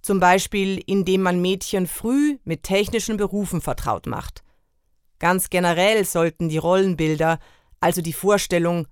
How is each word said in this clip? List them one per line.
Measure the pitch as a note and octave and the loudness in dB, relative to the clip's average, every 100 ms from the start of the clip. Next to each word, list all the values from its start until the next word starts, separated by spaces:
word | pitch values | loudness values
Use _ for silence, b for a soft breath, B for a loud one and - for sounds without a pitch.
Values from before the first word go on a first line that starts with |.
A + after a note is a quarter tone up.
zum | - G3 | -2 2
Beispiel | F3+ F#3 - G#3 G3 F#3+ - | 4 4 2 -2 -2 -4 -2
indem | G3 F3+ F#3+ | 0 2 2
man | F#3 F3+ | 2 2
Mädchen | F3+ F#3+ - G3 F3+ | 0 -2 -2 -2 -2
früh | - A3 C4+ D4+ C#4 | -4 -2 2 2 -2
mit | - D#3+ | -6 -8
technischen | - G3 G#3 A3+ - G#3+ | 0 0 0 -2 -2 -2
Berufen | G3 G3+ G3 E3+ | -2 -2 -2 -4
vertraut | C#3+ B2 - G2+ - | -4 -4 -4 -4 -4
macht. | A#2 - - _ _ _ _ _ _ _ - | -8 -10 -14 _ _ _ _ _ _ _ -4
Ganz | E3 F#3 - | 0 0 0
generell | F3 E3+ E3 G3 A3 | 0 2 2 2 2
sollten | F#3+ E3+ E3 - E3 | 0 0 0 0 -2
die | D#3 | 0
Rollenbilder, | E3 F#3+ F#3+ E3 D#3 D#3 D#3+ E3 b b b b | 2 2 2 0 0 0 0 -2 b b b b
also | E3+ F3 | -2 0
die | E3 | -4
Vorstellung, | - F#3+ G3+ - F3 E3+ F3 D#3 | -2 2 2 2 0 2 -2 -4